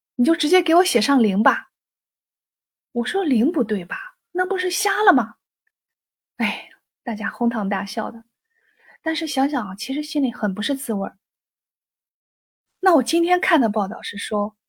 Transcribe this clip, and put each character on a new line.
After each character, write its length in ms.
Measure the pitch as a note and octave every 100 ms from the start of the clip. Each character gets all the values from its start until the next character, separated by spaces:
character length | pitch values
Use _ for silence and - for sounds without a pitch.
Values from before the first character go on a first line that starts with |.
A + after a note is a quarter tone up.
| _ -
你 60 |
就 120 | B3 E4
直 120 | D4+
接 140 | F#4
给 140 | D#4 E4
我 80 |
写 180 | F4+ A3
上 220 | G#3+ C#4
零 180 | A3 F#3+
吧。” 300 | A#3+ A3+ - _ _ _ _ _ _ _ _ _ _ _ _
我 100 | A#3+
说 200 | A#3 F#4+ F4
，“零 260 | A#3+ C4
不 120 | E4+
对 200 | G#3+ G3+
吧？ 140 | F3 - - - _
那 120 | F4 F#4
不 100 | F#4+
是 140 | F#4
瞎 320 | - G4+ G4
了 100 | G#4+
吗？” 220 | C4+ G#3+ - _ _ _ _ _ _ _ _ _ -
哎， 320 | G#3+ - - _ _ _
大 120 | - G#3+
家 120 | G3+
哄 220 | - A#3+
堂 180 | A#3 G3
大 160 | G3
笑 280 | G3+ - -
的。 120 | A#3 - _ _ _ _ _ _ _
但 140 | D#4+ D#4+
是 100 | D#4
想 240 | C4 C#4
想 200 | C#4+ G3+
啊， 40 |
其 180 | G3 -
实 120 | C4+
心 180 | D4+ D4
里 100 | C4
很 220 | - G#3
不 80 | F#3+
是 140 | G#3 C4+
滋 180 | -
味 140 | G3+ G3
儿。 100 | - _ _ _ _ _ _ _ _ _ _ _ _ _ _ _ _
那 120 | F#4+
我 80 | D#4+
今 220 | A#3+ E4+
天 180 | E4+ F4+
看 180 | - D#4
的 80 | A3+
报 200 | G#3 G3+
道 120 | -
是 120 | - G3+
说， 400 | - G#3 G#3 -